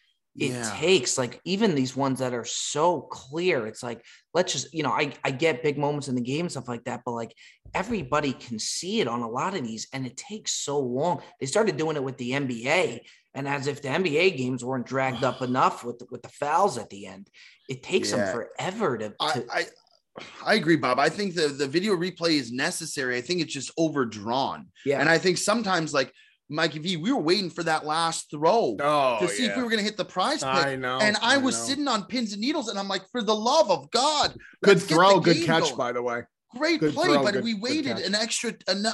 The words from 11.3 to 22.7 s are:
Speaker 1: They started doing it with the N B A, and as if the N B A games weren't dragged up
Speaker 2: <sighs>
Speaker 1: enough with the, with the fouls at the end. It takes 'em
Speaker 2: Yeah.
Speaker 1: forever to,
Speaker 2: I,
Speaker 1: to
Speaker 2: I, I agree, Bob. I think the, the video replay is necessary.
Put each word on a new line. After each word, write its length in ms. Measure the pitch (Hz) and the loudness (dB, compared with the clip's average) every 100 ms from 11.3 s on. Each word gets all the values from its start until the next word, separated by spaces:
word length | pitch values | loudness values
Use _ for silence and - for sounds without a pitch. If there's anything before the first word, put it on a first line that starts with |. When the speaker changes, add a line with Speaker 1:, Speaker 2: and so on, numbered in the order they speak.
| _ | _
Speaker 1:
They 80 | 135 | 0
started 300 | 202 220 151 | 2 2 0
doing 180 | 156 151 | -2 -2
it 80 | |
with 140 | 135 127 | -4 -6
the 160 | 123 | -4
N 120 | 139 131 | -2 -2
B 200 | 113 123 | -4 2
A, 340 | 175 151 117 - - _ | 2 2 -4 -16 -20 _
and 140 | 131 139 | -8 -4
as 180 | 143 135 | -2 -4
if 160 | 143 | -4
the 80 | 131 | -2
N 140 | 156 | 0
B 140 | 185 147 | 0 2
A 120 | 190 | 2
games 340 | 147 127 127 | 2 -2 -2
weren't 220 | 120 131 117 | -4 -4 -2
dragged 380 | 131 131 117 | -2 -2 0
up 180 | 127 120 | -2 -2
Speaker 2:
<sighs> 80 | 127 | -2
Speaker 1:
enough 340 | 127 - - 120 | 2 2 0 -10
with 120 | 113 | -12
the, 60 | 101 | -14
with 100 | 120 | -14
the 80 | - | -16
fouls 480 | - 143 165 202 123 | -6 0 4 2 0
at 140 | 98 | -10
the 160 | 101 101 | -14 -16
end. 240 | 95 98 - - _ - | -16 -20 -20 -20 _ -10
It 140 | 131 | -10
takes 300 | - 185 - | -2 0 2
'em 60 | 156 | 0
Speaker 2:
Yeah. 120 | 98 | 0
Speaker 1:
forever 640 | 101 - - 156 214 180 113 | -2 -6 -6 -6 0 -2 0
to, 180 | 107 - | -6 -4
Speaker 2:
I, 120 | 151 | -2
Speaker 1:
to 120 | 139 - | -2 -2
Speaker 2:
I, 140 | - - - _ _ _ - - - 156 | -4 -4 -10 _ _ _ -16 -16 -6 0
I 80 | 214 | 2
agree, 200 | 160 156 | 4 4
Bob. 240 | 127 123 | 4 4
I 100 | 156 | 2
think 240 | 165 202 | 2 -2
the, 140 | 170 151 | 0 0
the 180 | 135 139 | 0 0
video 280 | 156 214 185 | 0 2 0
replay 380 | 180 - 170 151 | -2 -2 0 2
is 140 | 117 | 0
necessary. 680 | 123 156 | -2 -2